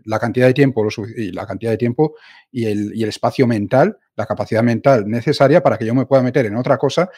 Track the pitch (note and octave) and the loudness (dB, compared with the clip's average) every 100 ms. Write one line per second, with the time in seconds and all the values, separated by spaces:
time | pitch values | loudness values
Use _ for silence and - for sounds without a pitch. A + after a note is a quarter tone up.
0 | A2 A2 A#2 A#2+ B2+ B2+ C3+ A#2 G#2 A2 | -6 -4 -2 2 2 4 2 2 -2 -4
1 | G#2 A2+ G#2 F2 G2+ G2 A2+ A2 A#2+ A#2+ | -10 -8 -8 -8 -10 -6 -4 -2 -2 0
2 | D3+ - - - _ C3 A2 G#2 G#2 A2 | -2 -4 -20 -20 _ -6 -4 -2 -4 -4
3 | A2 - B2 - B2 A2+ G2+ B2+ F#3 - | -4 -2 -4 0 2 2 0 2 2 0
4 | _ - G#2 G#2 G2+ A2 A#2 A2+ C#3 C3 | _ -10 -6 -6 -2 0 0 2 2 2
5 | G#2 A#2 D3+ C#3+ C#3 E3 C3+ G#2 A2 B2+ | 0 -4 -4 2 4 4 4 0 -2 -2
6 | B2+ C3+ B2 C#3+ A2+ G#2+ B2+ C3 C#3 D#3+ | 2 2 2 0 0 -2 0 0 0 0
7 | F3+ | -2